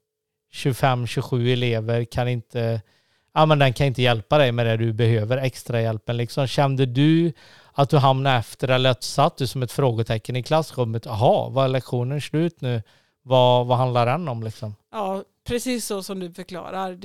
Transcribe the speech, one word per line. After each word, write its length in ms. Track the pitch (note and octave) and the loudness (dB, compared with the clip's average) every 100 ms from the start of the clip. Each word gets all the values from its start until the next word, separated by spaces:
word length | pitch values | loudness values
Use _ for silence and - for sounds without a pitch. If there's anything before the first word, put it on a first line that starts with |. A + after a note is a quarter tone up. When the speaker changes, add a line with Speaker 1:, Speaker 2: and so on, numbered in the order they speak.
| _ _ _ _ _ | _ _ _ _ _
Speaker 1:
tjugofem, 560 | - D3 A#2 C#3 B2 A#2 | -6 -4 0 2 0 -2
tjugosju 460 | - - B2+ A#2+ | -6 -4 -2 0
elever 500 | B2 B2 A2+ A2 A#2 A#2+ | 0 0 -2 -2 -2 -2
kan 220 | - B2 | -4 -2
inte, 540 | A#2+ - B2 A2+ A2+ - _ _ _ _ | -4 -6 -4 -2 -4 -8 _ _ _ _
ja, 120 | D#3 D#3 | 2 4
men 140 | D3 | 6
den 140 | C3+ | 4
kan 140 | A#2 C#3 | 2 0
inte 140 | B2 | 2
hjälpa 360 | B2 A#2 - D3+ | 2 2 2 4
dig 140 | C3 | 4
med 140 | A#2+ A#2 | 2 0
det 120 | A2+ | 0
du 160 | A2+ | 0
behöver, 440 | A2 A#2 A2+ G#2+ B2+ | 0 2 2 0 -2
extra 440 | C3 - - A#2 | -2 -6 -4 -2
hjälpen 360 | A2+ A2 - A#2+ | -2 -4 -4 -4
liksom. 300 | A#2+ - C3 | -4 -2 -2
Kände 380 | - C#3 C3 C3 | 2 2 2 0
du 480 | B2 D3+ E3 E3+ - - - _ - | 2 4 4 2 -2 -12 -20 _ -2
att 140 | C#3 | 2
du 80 | D#3 | 4
hamnade 380 | C3+ C3 C#3 B2+ | 4 4 2 0
efter, 300 | - - C3 | -2 -6 0
eller 220 | B2+ C3 | 2 2
att 140 | B2 | 0
satt 340 | - - D#3+ - | -2 0 0 0
du 100 | C3+ | -6
som 160 | C3+ | -4
ett 80 | B2 | -6
frågetecken 640 | - C3+ A2+ A2+ A2 - B2 | -2 0 0 -2 -4 -4 -6
i 80 | |
klassrummet? 600 | A#2 D#3 D3+ - A#2 A2+ - | -2 0 0 -4 -4 -4 -6
"Jaha, 440 | G#2+ C3+ G3+ A#2 | 0 2 2 0
var 180 | B2 C3+ | 0 0
lektionen 540 | C3 - B2 B2 D3 | 0 -4 -4 -4 -6
slut 400 | - D#3 E3+ - | -4 -2 -2 -4
nu? 220 | C3 A#2+ - _ _ _ | -6 -6 -6 _ _ _
Vad, 440 | B2 B2+ B2 B2 B2 | 2 4 6 4 4
vad 100 | B2 | 2
handlar 280 | B2+ A#2+ A#2+ | 2 2 0
den 220 | D3 E3+ | 0 -4
om 160 | A#2+ | -8
liksom?" 320 | A2 - G#2+ G#2+ _ | -8 -10 -12 -14 _
Speaker 2:
Ja, 320 | A3+ F#3+ G3 - _ - | -8 -6 -6 -10 _ -6
precis 380 | A#3+ B3+ A#3+ - | -6 -4 -4 -4
så 180 | G3+ | -8
som 160 | F#3 F#3+ | -8 -8
du 140 | F3 | -10
förklarar. 640 | F3 F3 F3 - F#3+ F#3+ F3+ | -12 -14 -14 -10 -8 -8 -8